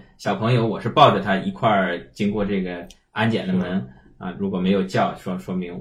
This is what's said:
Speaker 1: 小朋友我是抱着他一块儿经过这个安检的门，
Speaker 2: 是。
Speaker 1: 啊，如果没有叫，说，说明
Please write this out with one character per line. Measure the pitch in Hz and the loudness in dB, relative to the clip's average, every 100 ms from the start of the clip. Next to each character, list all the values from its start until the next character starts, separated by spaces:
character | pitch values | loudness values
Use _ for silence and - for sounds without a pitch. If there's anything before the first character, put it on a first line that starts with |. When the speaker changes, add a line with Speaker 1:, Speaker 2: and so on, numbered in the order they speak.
| - - | -14 -10
Speaker 1:
小 | 107 95 | -4 -2
朋 | 113 | 2
友 | 120 | 2
我 | 110 95 | 2 -2
是 | 113 | -2
抱 | 123 131 | 6 6
着 | 104 | 6
他 | 98 95 | 0 -2
一 | 92 | -2
块 | 95 117 | 0 2
儿 | 101 92 85 - | 2 2 -2 -8
经 | - 101 | -4 -2
过 | 107 | 0
这 | 98 101 | -2 -2
个 | 92 87 - - _ | -4 -8 -12 -20 _
安 | - 220 | -2 0
检 | 220 185 | 0 0
的 | |
门， | 185 87 | -2 0
Speaker 2:
是。 | 92 - - - - | -2 -4 -12 -20 -14
Speaker 1:
啊， | 92 - | -10 -6
如 | 98 | -4
果 | 95 | 0
没 | 92 | 2
有 | 98 | 2
叫， | 92 117 95 - | 2 0 0 -2
说， | - 92 | -8 -8
说 | - | -6
明 | 92 87 92 | -6 -6 -8